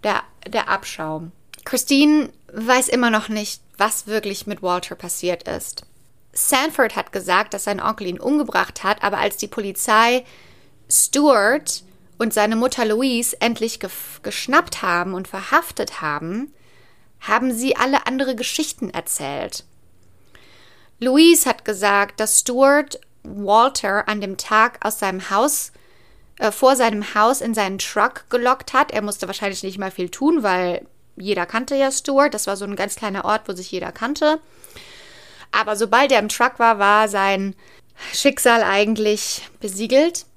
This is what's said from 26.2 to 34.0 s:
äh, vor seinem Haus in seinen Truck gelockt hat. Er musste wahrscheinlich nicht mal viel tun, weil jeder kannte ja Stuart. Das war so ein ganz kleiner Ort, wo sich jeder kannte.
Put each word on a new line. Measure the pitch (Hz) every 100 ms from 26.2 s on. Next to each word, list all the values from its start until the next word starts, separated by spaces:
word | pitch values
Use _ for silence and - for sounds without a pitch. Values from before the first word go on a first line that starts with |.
| - -
äh, | 226
vor | - 262 262
seinem | 233 208 208 208
Haus | 220 262
in | 226
seinen | 220 196 196
Truck | - 214 233 - -
gelockt | 240 240 254 -
hat. | 254 294
Er | 214
musste | 208 208 185
wahrscheinlich | 196 202 190
nicht | 190 190
mal | 190
viel | - 180
tun, | - 285 339
weil | 208 180 180 175 - _ _ -
jeder | 190 190 175
kannte | 226 262 277
ja | 269
Stuart. | 277 - 269 285
Das | 311 -
war | 196
so |
ein | 202 202
ganz | 202 -
kleiner | 214 196 -
Ort, | 214 -
wo |
sich | 180 185
jeder | 185 175
kannte. | -